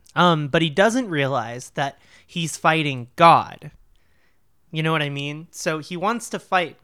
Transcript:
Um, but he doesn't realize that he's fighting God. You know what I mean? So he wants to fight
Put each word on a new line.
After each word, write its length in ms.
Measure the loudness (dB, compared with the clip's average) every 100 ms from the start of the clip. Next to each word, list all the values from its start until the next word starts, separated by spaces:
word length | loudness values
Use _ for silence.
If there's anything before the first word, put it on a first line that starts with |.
| _ 2
Um, 320 | 4 4 0
but 140 | 0
he 80 | 0
doesn't 380 | 2 2 2 -2
realize 640 | -2 -2 -2 -4 -10 -12
that 280 | -6 -6 -8 _ -20 _
he's 300 | -8 -8 -2
fighting 520 | 0 2 0 -4 -10 6
God. 540 | 8 8 4 -10 -18 -20 _ _ _ _ _ _ _ _ _
You 120 | -4
know 100 | 0
what 100 | 0
I 80 | -2
mean? 380 | -6 -8 -10 -14
So 300 | -8 -4 -4
he 180 | -6 -4
wants 320 | -4 -4 -6
to 80 | -10
fight 400 | -2 -2 -2 -8